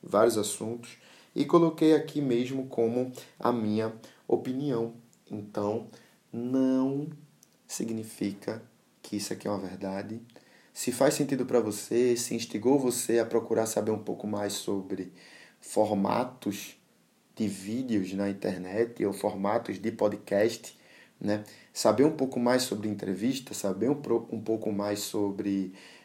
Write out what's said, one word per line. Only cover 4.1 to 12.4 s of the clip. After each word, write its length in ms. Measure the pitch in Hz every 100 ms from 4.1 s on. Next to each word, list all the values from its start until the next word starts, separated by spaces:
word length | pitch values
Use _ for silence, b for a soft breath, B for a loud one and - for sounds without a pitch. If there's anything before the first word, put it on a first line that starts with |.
| B -
opinião. 680 | 120 123 131 147 117 117 117 - _ -
Então, 600 | 104 104 107 104 117 - B B B _
não 760 | 117 123 131 131 131 135 139 151 - - _ _ _ -
significa 960 | - 113 110 110 - 101 101 - 110 113 _ _ _
que 140 | - 104
isso 160 | -
aqui 160 | - 104
é 20 |
uma 80 | 98
verdade. 640 | 92 95 98 98 104 113 - b b b b -
Se 160 | 127
faz 220 | 120 139
sentido 320 | 151 139 131 127
pra 120 | 120
você, 560 | 107 104 - 117 123 117
se 160 | -
instigou 440 | 113